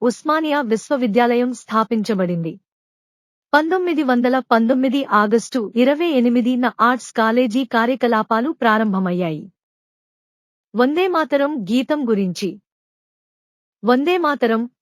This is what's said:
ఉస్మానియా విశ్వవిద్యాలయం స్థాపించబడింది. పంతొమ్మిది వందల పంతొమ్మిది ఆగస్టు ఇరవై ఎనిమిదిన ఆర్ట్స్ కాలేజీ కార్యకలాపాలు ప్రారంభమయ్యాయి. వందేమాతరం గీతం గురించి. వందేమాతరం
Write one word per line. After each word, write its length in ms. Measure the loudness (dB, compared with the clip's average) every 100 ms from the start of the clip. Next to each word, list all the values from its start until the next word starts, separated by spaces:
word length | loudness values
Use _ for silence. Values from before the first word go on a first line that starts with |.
ఉస్మానియా 580 | -4 -2 -2 0 0 -2
విశ్వవిద్యాలయం 920 | -2 -4 -2 -2 0 2 2 2 -2
స్థాపించబడింది. 1000 | -4 -4 -2 0 -2 -2 -2 -2 -4 -6 -10 _ _ _ _ _ _ _ _ _
పంతొమ్మిది 500 | 0 2 0 0 0
వందల 360 | 0 2 2 0
పంతొమ్మిది 680 | 2 2 2 0 0 -2
ఆగస్టు 680 | 0 0 2 0 -2 -6 -2 0
ఇరవై 300 | 2 2 0
ఎనిమిదిన 640 | 2 2 2 0 0 -2 2
ఆర్ట్స్ 320 | 0 0 -4
కాలేజీ 520 | -2 0 2 0 0
కార్యకలాపాలు 840 | -2 0 0 0 0 0 0 -2 -2
ప్రారంభమయ్యాయి. 960 | 0 2 2 0 0 -2 -2 -4 -6 -12 _ _ _ _ _ _ _ _ _ _ _ _
వందేమాతరం 800 | 0 0 2 0 0 0 0 0 -4
గీతం 460 | -2 -2 0 -2 0
గురించి. 400 | 0 -2 -4 -8 -8 _ _ _ _ _ _ _ _ _ _ _ _
వందేమాతరం 880 | 0 2 2 0 0 0 0 0 -4 _